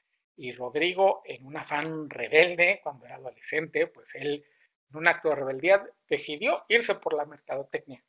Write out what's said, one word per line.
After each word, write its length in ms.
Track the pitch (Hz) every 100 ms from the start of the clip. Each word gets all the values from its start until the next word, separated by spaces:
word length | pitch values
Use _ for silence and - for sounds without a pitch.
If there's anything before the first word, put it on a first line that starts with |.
| _ _ _ -
y 140 | 127
Rodrigo, 720 | 120 123 143 175 180 196 - -
en 200 | 131 131
un 100 | 151
afán 540 | - 147 160 160 147
rebelde, 680 | 143 - 156 175 175 175 196
cuando 240 | - 135 123
era 100 | 131
adolescente, 720 | 131 - - 151 160 147 165
pues 300 | - - -
él, 280 | 143 147 _ _ _ _ _
en 60 | 151
un 100 | 170
acto 220 | 165 160
de 80 | 139
rebeldía, 480 | 135 135 165 196 - - -
decidió 560 | 143 151 151 247 330 -
irse 280 | 226 233 196
por 180 | 165
la 100 | 151
mercadotecnia. 800 | 147 147 - 139 139 147 - 127